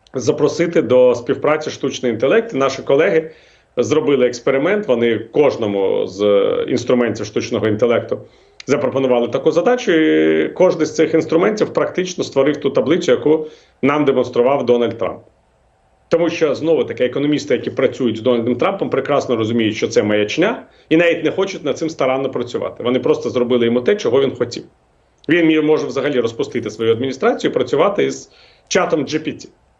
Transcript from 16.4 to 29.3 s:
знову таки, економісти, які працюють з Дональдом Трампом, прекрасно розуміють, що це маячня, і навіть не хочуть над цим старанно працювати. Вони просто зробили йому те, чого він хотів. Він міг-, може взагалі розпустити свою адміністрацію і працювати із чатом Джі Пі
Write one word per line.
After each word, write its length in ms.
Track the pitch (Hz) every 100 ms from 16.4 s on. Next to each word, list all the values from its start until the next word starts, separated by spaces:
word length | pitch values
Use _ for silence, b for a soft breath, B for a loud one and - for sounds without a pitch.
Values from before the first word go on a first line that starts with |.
| 156 113
знову 280 | 160 151
таки, 220 | 110 - 123
економісти, 480 | 139 147 147 -
які 160 | 123 -
працюють 480 | 117 127 - 123 110
з 40 |
Дональдом 340 | 117 120 113 120
Трампом, 340 | 175 196 131
прекрасно 460 | 131 127 143 131 117
розуміють, 400 | 110 117 110 104
що 120 | 113
це 160 | 120
маячня, 600 | 104 104 104 - 190 262 B B -
і 80 | 160
навіть 260 | 170 -
не 80 | 151
хочуть 320 | 151 196 170
над 140 | 143 -
цим 120 | 160
старанно 400 | 160 131 135 135
працювати. 540 | 131 120 107 - -
Вони 160 | 113 127
просто 300 | - 143 127
зробили 360 | 123 120 123 117
йому 160 | 120
те, 140 | 123 208
чого 260 | 117 131
він 140 | 135 120
хотів. 280 | 120 - - _ _ _ _ _ -
Він 160 | 170 160
міг-, 180 | 156
може 240 | 151 151 147
взагалі 320 | 123 135 131
розпустити 500 | 113 113 135 120 104
свою 220 | - 113
адміністрацію 600 | 113 131 - 226 247 147
і 20 |
працювати 520 | - 123 147 190 196 135
із 260 | 135 - b b b -
чатом 400 | 190 175 160 131
Джі 120 | 151
Пі 120 | 156